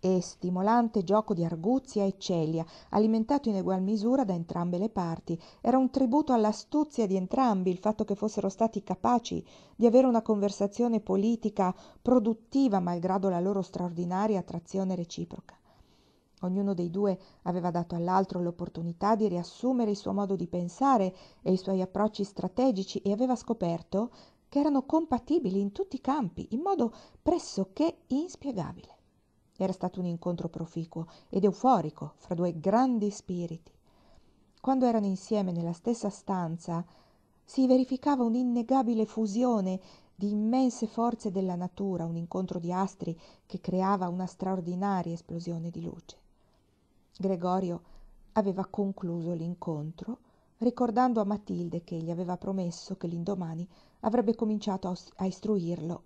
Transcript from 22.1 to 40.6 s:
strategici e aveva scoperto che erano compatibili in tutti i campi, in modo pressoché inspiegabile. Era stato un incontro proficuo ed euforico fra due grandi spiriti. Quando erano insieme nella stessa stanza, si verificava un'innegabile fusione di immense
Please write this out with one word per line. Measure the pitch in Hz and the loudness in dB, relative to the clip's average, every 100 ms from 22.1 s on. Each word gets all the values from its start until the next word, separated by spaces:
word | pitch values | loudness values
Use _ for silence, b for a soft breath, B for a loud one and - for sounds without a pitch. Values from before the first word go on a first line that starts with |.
| - | -2
strategici | 196 - 185 - 262 190 196 - | -6 -4 -6 2 2 2 -4 -4
e | 202 | -2
aveva | 208 254 247 | 0 0 0
scoperto | - 226 175 165 - 190 233 B B B _ | -2 -2 -2 -4 -2 -2 -2 B B B _
che | 277 | 0
erano | 302 277 | 2 2
compatibili | 269 311 320 240 - 330 226 190 | 2 0 2 -2 0 0 2 0
in | 202 | -2
tutti | 202 392 | -4 -6
i | 269 | -4
campi, | - 294 196 - - | -2 -2 -2 -6 -6
in | 226 | -4
modo | 359 381 233 B B B | -2 0 0 B B B
pressoché | - 339 - - 190 - 320 - _ | 0 0 -2 -4 -4 0 -2 -2 _
inspiegabile. | 262 349 - 285 220 165 - - - _ _ _ _ _ | -4 -4 -8 -8 -6 -6 -10 -18 -20 _ _ _ _ _
Era | _ 190 | _ -4
stato | 185 180 185 | -2 -4 -4
un | 180 | -4
incontro | 170 180 175 170 | -2 -4 -4 -6
proficuo | - 165 - 165 165 165 B B | -6 -8 -8 -8 -8 -10 B B
ed | 190 | 2
euforico | 196 - 254 233 156 - 151 - | 2 4 4 4 2 -6 -14 -14
fra | - | -8
due | 170 175 165 | -2 -2 0
grandi | 170 214 262 240 208 | 2 4 4 2 0
spiriti. | 202 - 180 170 165 - _ b b b b b b b _ | -4 -8 -6 -6 -8 -16 _ b b b b b b b _
Quando | - 262 247 | 0 4 4
erano | 226 202 | 4 0
insieme | 190 - 214 190 | -2 -2 -2 0
nella | 170 170 | -2 -4
stessa | 170 - 233 208 | -4 -2 -2 -2
stanza, | - - 190 170 165 - 170 170 b b b b b | -6 -4 -2 -2 -6 -6 -6 -6 b b b b b
si | _ - 262 | _ 2 6
verificava | 254 254 254 294 277 | 6 4 0 0 2
un'innegabile | 233 233 254 240 233 262 233 226 | 2 2 0 0 2 2 4 2
fusione | 214 - 220 202 254 226 185 185 B B B - | 0 0 -2 2 2 2 0 -4 B B B -4
di | 202 | -2
immense | 208 214 254 | 0 0 2